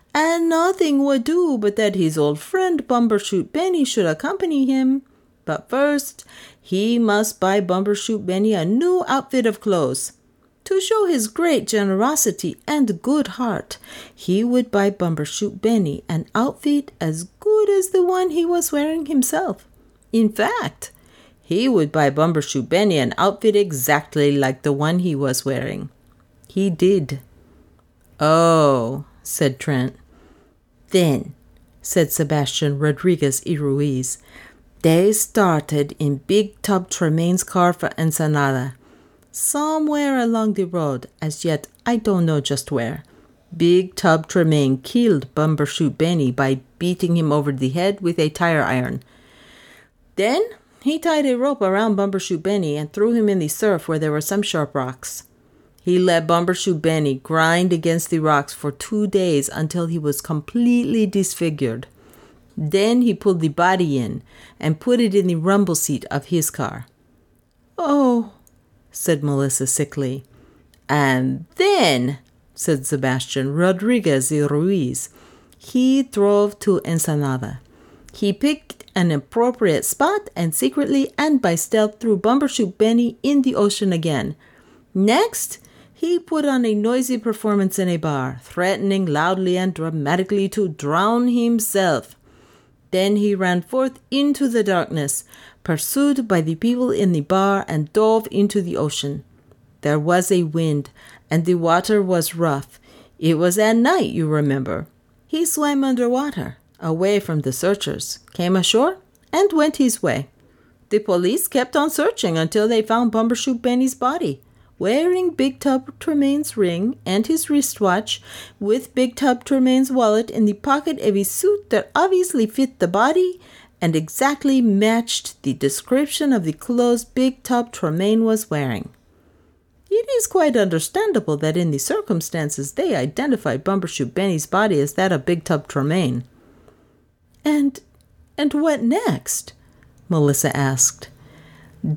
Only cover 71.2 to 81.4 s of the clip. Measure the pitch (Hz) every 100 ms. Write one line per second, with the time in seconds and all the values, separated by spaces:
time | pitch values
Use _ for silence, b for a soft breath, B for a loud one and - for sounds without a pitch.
71.2 | 131 131 165 - 392 381 185 127 123 139
72.2 | _ _ _ - - 139 135 139 131 127
73.2 | - 139 135 151 185 185 214 247 170 135
74.2 | 135 151 143 147 180 190 123 123 - b
75.2 | b b b _ - 247 262 269 262 208
76.2 | 202 208 208 - 208 180 - 165 - 147
77.2 | 139 131 104 131 B B B B B -
78.2 | 202 190 285 302 - - - 190 175 147
79.2 | - 233 247 240 196 147 - - 311 415
80.2 | - - 170 - 262 285 285 277 269 -
81.2 | 311 269